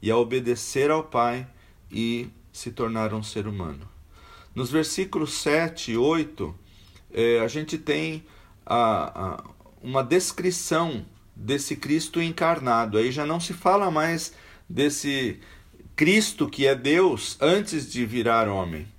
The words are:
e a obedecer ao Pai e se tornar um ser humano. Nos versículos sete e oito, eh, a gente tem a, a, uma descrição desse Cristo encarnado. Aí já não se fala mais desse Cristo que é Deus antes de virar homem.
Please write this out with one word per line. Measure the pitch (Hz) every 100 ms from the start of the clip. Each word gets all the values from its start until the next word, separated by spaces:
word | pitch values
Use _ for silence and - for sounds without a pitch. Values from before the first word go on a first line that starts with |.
e | 104
a | 113
obedecer | 117 127 120 120 - 139 143
ao | 156
Pai | 156 123 120 123 131 - - - -
e | - 117 117 123 - -
se | - -
tornar | 110 117 113 110
um | 110
ser | 107 - 104
humano. | 101 85 71 95 - - - - - -
Nos | - 123
versículos | 151 - - 190 - 151
sete | - - 151 165 165 -
e | 113
oito, | 131 165 147 - 82 87 - - - - -
eh, | - 117 117
a | 110
gente | 139 156 165
tem | 165 147 160 160 - - - - -
a, | 117 117 101 76 - 92
a, | - - - - -
uma | - 135
descrição | 135 170 185 - 180 175 - 160 170 123 90 - -
desse | - 104 139 139 151
Cristo | 135 156 160 -
encarnado. | 165 160 165 170 131 117 113 104
Aí | 117
já | 131
não | 147 165
se | 170
fala | 170 180 196 196
mais | 156 160 165 - - - - _
desse | 90 147 147 143 139 123 107 - - - - - -
Cristo | 156 208 208 - 151
que | - 135
é |
Deus | 135 127 160 185 117 - -
antes | 147 190 208 165 131
de | 123
virar | 120 120 113 117 110
homem. | 98 90 80 98